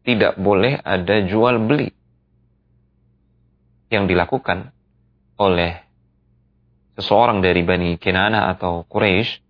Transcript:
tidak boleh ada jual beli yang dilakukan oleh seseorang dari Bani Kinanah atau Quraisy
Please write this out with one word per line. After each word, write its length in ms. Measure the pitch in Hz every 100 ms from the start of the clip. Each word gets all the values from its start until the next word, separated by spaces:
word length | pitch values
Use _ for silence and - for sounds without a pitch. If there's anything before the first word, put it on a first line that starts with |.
| -
tidak 320 | 113 98 -
boleh 400 | 98 98 117 143
ada 480 | - 95 90 104 92
jual 320 | 107 120 117 110
beli 240 | 147 127 _ _ _ _ _ _ _ _ _ _ _ _ _ _ _ _ _ _ _ -
yang 160 | 110 95
dilakukan 640 | 90 87 131 - 90 - _ _ _ _ _ _ -
oleh 400 | 98 87 85 85 _ _ _ _ _ _ _ _ _ _ _
seseorang 480 | - - 104 120 104
dari 240 | 92 87 87
Bani 320 | 90 87 85
Kinanah 560 | 95 92 104 110 -
atau 320 | 92 90 85 -
Quraisy 560 | 104 107 92 - - _